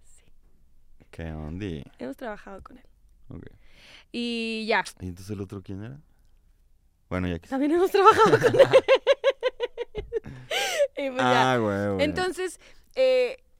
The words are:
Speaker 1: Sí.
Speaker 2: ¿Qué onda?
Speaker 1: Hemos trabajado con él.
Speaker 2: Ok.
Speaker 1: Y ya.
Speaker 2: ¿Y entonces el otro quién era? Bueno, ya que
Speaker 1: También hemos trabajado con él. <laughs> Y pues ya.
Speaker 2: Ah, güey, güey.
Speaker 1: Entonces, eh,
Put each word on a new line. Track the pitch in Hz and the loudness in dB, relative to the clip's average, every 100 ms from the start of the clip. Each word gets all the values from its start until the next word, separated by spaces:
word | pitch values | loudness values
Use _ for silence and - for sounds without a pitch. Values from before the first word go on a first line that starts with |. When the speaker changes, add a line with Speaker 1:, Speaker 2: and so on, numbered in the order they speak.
Speaker 1:
Sí. | - - - - - - - - - - - | -20 -20 -20 -20 -20 -20 -20 -20 -20 -20 -20
Speaker 2:
¿Qué | - 82 | -12 -10
onda? | 78 78 90 101 76 - - | -10 -10 -8 -8 -10 -12 -14
Speaker 1:
Hemos | 247 277 | -14 -12
trabajado | 247 208 202 190 | -12 -14 -16 -18
con | - 254 | -20 -20
él. | - _ _ _ - | -20 _ _ _ -18
Speaker 2:
Ok. | 85 - - - - - - _ | -16 -18 -20 -20 -20 -20 -20 _
Speaker 1:
Y | 233 240 233 226 220 220 | -6 -6 -4 -4 -6 -2
ya. | 202 - - | -2 -2 -10
Speaker 2:
¿Y | 92 | -12
entonces | 87 92 | -12 -10
el | 101 | -10
otro | 95 101 | -10 -12
quién | 95 98 | -12 -12
era? | 113 143 - _ _ _ _ _ _ _ _ _ - | -12 -16 -20 _ _ _ _ _ _ _ _ _ -8
Bueno, | 90 90 | -4 -2
ya | 85 | -4
que | - | -6
Speaker 1:
También | 269 285 | -2 0
hemos | 339 381 | 2 2
trabajado | 392 392 415 415 - | 4 6 6 6 6
con | 494 - | 4 6
él. | - | 6
<laughs> | 523 - 523 494 - 523 - 508 - 480 466 - 427 - 453 - 127 123 719 807 659 554 - | 6 6 2 4 2 0 0 -4 -4 -10 -8 -10 -10 -8 -8 -10 -16 -8 -4 -2 0 -2 -2
Y | 277 | -6
pues | 254 | 0
ya. | 127 - 127 | 2 4 4
Speaker 2:
Ah, | 123 | 2
güey, | 107 98 104 | 2 0 0
güey. | 95 | 0
Speaker 1:
Entonces, | - - 370 359 370 - - - - | -2 -2 -4 -4 -8 -10 -20 -20 -10
eh, | 262 262 254 247 - _ | 0 2 2 0 -6 _